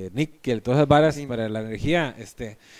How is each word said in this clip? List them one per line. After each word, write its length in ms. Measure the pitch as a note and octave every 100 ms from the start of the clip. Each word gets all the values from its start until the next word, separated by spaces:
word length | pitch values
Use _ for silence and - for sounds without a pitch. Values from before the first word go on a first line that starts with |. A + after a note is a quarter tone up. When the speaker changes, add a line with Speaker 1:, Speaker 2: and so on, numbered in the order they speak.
Speaker 1:
de 80 | F#2
níquel, 480 | A2+ D#3 - B2+ A2+
todas 180 | A#2+ C#3
esas 80 | C#3+
varas 280 | D3 D#3 C#3+
Speaker 2:
Sí. 100 | C#3
Speaker 1:
para 240 | A#2 A2
la 120 | A2
energía, 540 | A2 G#2+ C#3+ E3+ C#3+ A#2
este, 400 | A2 - A2+ G#2+ _